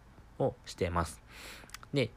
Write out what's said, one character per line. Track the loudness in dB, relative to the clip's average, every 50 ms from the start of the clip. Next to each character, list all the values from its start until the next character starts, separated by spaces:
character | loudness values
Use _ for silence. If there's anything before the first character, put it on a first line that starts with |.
| -20 -20 -20 -20 -20 -10 -2 2
を | 2 2 2 -2 -8
し | -12 -2
て | 0 0 2
ま | 4 2 2
す。 | 2 -2 -10 -16 -18 -16 -16 -14 -14 -14 -16 -14 -16 -16 -16 -8 0 2
で、 | 2 2 2 -2